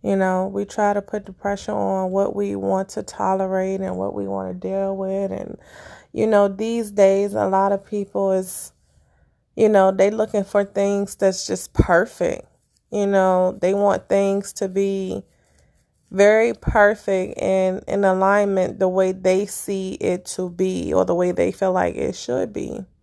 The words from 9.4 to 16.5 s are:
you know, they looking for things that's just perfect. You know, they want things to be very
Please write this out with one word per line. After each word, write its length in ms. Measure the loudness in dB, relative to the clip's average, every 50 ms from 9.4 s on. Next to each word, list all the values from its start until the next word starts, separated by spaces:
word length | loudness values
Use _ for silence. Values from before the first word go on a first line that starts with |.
| _ _ _
you 140 | 2 2 4
know, 240 | 6 6 4 4
they 180 | 4 4 2 2
looking 320 | 2 0 -4 -2 0 -4
for 220 | -4 0 0 0 0
things 500 | 0 _ -2 0 0 0 -2 -4 -6 -4
that's 320 | _ 0 0 0 0 -6
just 260 | -6 -6 -6 -6 -8
perfect. 760 | _ 0 2 4 4 2 2 0 -4 -4 -4 -4 -4 -6 -10 _ _ _ _ _ _ _ _ _
You 160 | -4 -2 -2
know, 500 | 2 2 2 4 4 2 2 2 0 -2 0
they 140 | -2 0 0
want 340 | 2 2 2 2 0 0 _
things 440 | 0 2 2 2 0 -2 -4 -8 -8
to 140 | -8 -8 -4
be 540 | -2 -2 -2 -2 -2 -4 -4 -6 -6 -8 -8 _ _ _ _ _ _ _ _ _ _ _ _ _ _ _ _ _
very 400 | 2 6 6 6 8 6 4 2